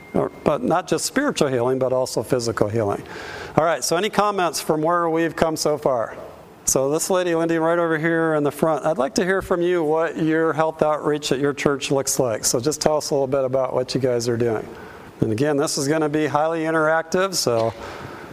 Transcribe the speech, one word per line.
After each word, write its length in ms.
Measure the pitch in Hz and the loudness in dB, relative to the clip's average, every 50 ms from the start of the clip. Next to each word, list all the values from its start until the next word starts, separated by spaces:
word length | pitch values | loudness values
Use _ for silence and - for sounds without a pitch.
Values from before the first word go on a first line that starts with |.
| - - - | -10 -2 0
or, 140 | - 131 - - - - | 0 0 0 -4 -2 0
but 200 | - 151 - - | 0 0 2 2
not 240 | - 160 180 180 | 0 0 0 0
just 180 | - 165 151 - | 0 -2 -2 -2
spiritual 440 | - - 262 294 277 185 - 160 139 | -2 -2 0 0 0 2 2 2 2
healing, 280 | 131 120 117 127 131 | 2 2 2 2 2
but 160 | 131 131 123 127 | 0 0 0 0
also 300 | 127 131 117 - - 113 | 0 0 -2 -2 -4 -2
physical 440 | - 139 127 117 117 110 - 113 | 0 -2 0 0 0 0 0 0
healing. 360 | 104 104 117 110 101 - - - - - - - - - - - - - | 0 0 0 0 0 -2 -4 -6 -10 -14 -14 -12 -12 -12 -12 -14 -2 2
All 80 | - 151 | 2 4
right, 200 | 170 160 127 - | 4 2 0 0
so 120 | - 165 | 0 0
any 140 | 170 202 220 | 0 0 0
comments 500 | - - 202 208 202 190 180 160 - - | 2 2 2 2 2 0 0 0 -2 -2
from 220 | - - 160 156 | -2 -2 0 0
where 260 | 156 165 175 175 170 165 | 2 2 2 2 2 2
we've 260 | 160 165 165 160 147 | 2 0 0 0 0
come 200 | - 175 160 156 | 0 0 0 0
so 220 | 147 - 156 151 | 0 -2 -2 0
far? 400 | 131 - 151 131 117 107 - - - - - - - - - - - - | 0 0 0 0 0 -2 -4 -8 -12 -16 -16 -18 -20 -20 -20 -20 -8 -4
So 240 | - - 143 131 139 | 0 0 2 2 2
this 200 | 147 165 - - | 0 0 0 0
lady, 260 | 196 180 180 180 165 | 0 2 2 2 0
Lindy, 220 | 165 165 165 165 | 2 2 2 2
right 200 | 165 160 165 170 | 2 2 2 2
over 200 | 175 170 165 160 151 | 2 2 2 0 0
here 340 | 156 170 165 165 165 160 156 | 2 2 2 2 2 2 2
in 80 | 151 147 | 2 2
the 80 | 143 | 0
front, 340 | - - - 160 156 139 - | 0 2 2 2 2 2 0
I'd 120 | 156 160 | 0 0
like 180 | - 127 139 - | 0 0 0 0
to 80 | - 190 | 0 0
hear 180 | 180 190 190 | 2 0 0
from 200 | - - 190 175 | 0 0 0 0
you 220 | 170 175 180 175 160 | 2 2 2 2 2
what 320 | 147 156 160 165 156 - | 2 2 2 0 0 -2
your 360 | - 160 156 156 160 165 160 143 | 0 0 2 2 2 2 2 2
health 280 | 147 160 160 156 - | 2 0 0 2 2
outreach 500 | 156 151 151 147 - 151 147 151 147 - | 2 2 2 0 0 0 -2 0 0 -2
at 80 | 147 127 | -2 0
your 140 | 143 143 135 | 0 0 0
church 380 | - - 151 143 135 - - | 2 2 2 2 2 0 0
looks 260 | 147 135 131 - - - | 0 0 0 0 0 0
like. 260 | 135 123 107 - - | 0 0 0 0 0
So 140 | - - 127 | 0 0 0
just 220 | 117 151 147 - | 0 -2 -2 -2
tell 160 | - 160 151 | -2 0 0
us 120 | 151 - - | 0 0 0
a 40 | 160 | 0
little 140 | 139 139 | 0 0
bit 160 | 127 135 139 131 | 0 0 0 0
about 300 | 127 127 135 127 131 139 | 0 0 -2 -2 -2 -2
what 200 | 135 127 - - | -2 -2 -2 -2
you 60 | 135 | -2
guys 280 | 127 127 120 120 113 123 | 0 0 0 0 0 0
are 80 | 117 | 0
doing. 280 | 113 120 117 110 104 - - - - - - - - - - - - | 0 0 0 0 -2 -4 -8 -14 -16 -16 -18 -18 -18 -20 -18 -6 -4
And 120 | - 113 | -2 0
again, 260 | 110 107 143 151 147 | 0 0 0 2 2
this 200 | 139 151 156 - | 0 0 0 -2
is 100 | 160 139 | -2 -2
gonna 200 | 139 156 160 156 151 | 0 0 0 0 0
be 160 | 147 156 156 | 0 0 0
highly 340 | 143 131 147 156 160 165 165 156 | 2 2 2 2 0 0 -2 -2
interactive, 680 | 160 160 160 156 156 160 165 160 - - 185 190 196 180 | 0 0 2 2 2 2 0 0 0 0 0 0 0 -2
so. 380 | - - 131 120 113 113 113 - - - - - - - - - - - - | -2 0 0 2 2 0 0 -2 -6 -10 -14 -12 -14 -14 -14 -14 -16 -16 -16